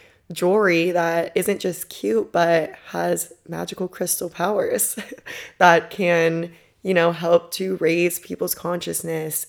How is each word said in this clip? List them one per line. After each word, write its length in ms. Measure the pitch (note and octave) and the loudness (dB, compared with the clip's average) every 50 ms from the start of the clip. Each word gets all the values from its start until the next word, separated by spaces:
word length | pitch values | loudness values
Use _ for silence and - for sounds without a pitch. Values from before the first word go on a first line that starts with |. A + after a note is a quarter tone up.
| - _ _ _ _ - | -20 _ _ _ _ -16
jewelry 600 | E3+ - F3+ F3+ F#3+ G#3+ G#3+ F#3+ E3+ E3 E3 F3+ | -6 0 2 4 4 4 4 4 4 4 2 2
that 400 | F3 F3 E3+ E3+ E3 E3+ E3 - - | 2 0 0 2 2 0 0 0 0
isn't 240 | F#3 F3+ - G3+ - | 0 0 0 0 0
just 300 | - F#3 E3+ - - - | -2 -4 -4 -6 -8 -14
cute, 420 | - - - G3+ A3 A3+ - - | -10 -6 -2 0 0 0 0 0
but 420 | - F3 E3+ E3+ E3+ E3 D3+ - - - - - | 0 2 2 4 4 2 2 0 -6 -12 -14 -10
has 460 | - E3+ E3+ F3 F3 E3+ - - - - _ - | -6 -4 -2 0 -2 -2 -4 -8 -14 -18 _ -12
magical 400 | E3 E3 F3 F3 - - F#3+ F3+ | -8 -8 -8 -8 -6 -6 -8 -8
crystal 420 | - - F#3+ F3 - - F#3+ F3 | -6 -6 -4 -4 -4 -4 -4 -6
powers 680 | - - E3+ G3 G#3+ G3+ - - - G#3 - - - - - - - - - - | -4 -2 -2 0 0 0 0 0 0 0 -2 -2 -4 -6 -10 -12 -14 -18 -16 -14
<laughs> 300 | - - - - - - | -14 -14 -14 -12 0 4
that 300 | F#3 F3 E3+ E3 D#3 - | 6 6 6 6 4 0
can, 640 | - - G3 F3 F3 E3+ E3 E3 E3 E3 E3+ F3 E3 - _ _ _ _ | -4 -2 0 2 2 4 4 2 0 -2 -4 -8 -10 -16 _ _ _ _
you 120 | - F#3 F#3+ | -4 0 2
know, 200 | F3 E3 E3+ E3+ | 4 4 2 2
help 380 | D#3+ F3 E3+ F3 E3+ - - | 0 2 4 4 4 2 0
to 260 | - - F#3+ F#3+ F#3+ E3+ | -8 -6 -4 -4 -2 0
raise 420 | E3+ D#3+ E3 F3 F3 F3 E3+ - | 2 2 2 2 2 0 0 -4
people's 360 | - - F3+ - - F3+ - | -8 -10 -8 -4 -4 -4 -4
consciousness. 880 | - - F3 F3 F3 E3+ F3 E3 - - E3 E3 D#3+ D#3 D#3 D3+ - - | -4 -4 -4 -4 -4 -4 -6 -6 -6 -6 -4 -4 -4 -4 -6 -6 -8 -8